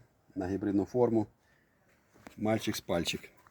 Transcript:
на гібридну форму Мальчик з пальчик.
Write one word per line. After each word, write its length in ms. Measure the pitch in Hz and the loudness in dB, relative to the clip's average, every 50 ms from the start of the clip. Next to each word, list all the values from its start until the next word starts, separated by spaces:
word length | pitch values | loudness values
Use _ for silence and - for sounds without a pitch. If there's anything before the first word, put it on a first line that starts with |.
| - _ _ _ _ _ - | -6 _ _ _ _ _ -8
на 120 | 95 92 | -6 -4
гібридну 380 | 90 98 92 98 101 95 101 95 | -4 -2 -2 0 0 2 0 0
форму 420 | - - 123 120 113 113 110 107 - _ _ _ _ _ _ _ _ _ _ _ _ _ _ _ _ _ - - - - | 0 2 2 4 4 4 2 0 -2 _ _ _ _ _ _ _ _ _ _ _ _ _ _ _ _ _ -20 -20 -20 -8
Мальчик 380 | - 104 107 110 107 - 110 104 | -2 0 0 0 0 0 -2 -4
з 60 | - | -4
пальчик. 480 | - - 95 87 82 - - - - - - _ - - | -2 -2 0 0 0 -2 -4 -6 -8 -16 -20 _ -20 -20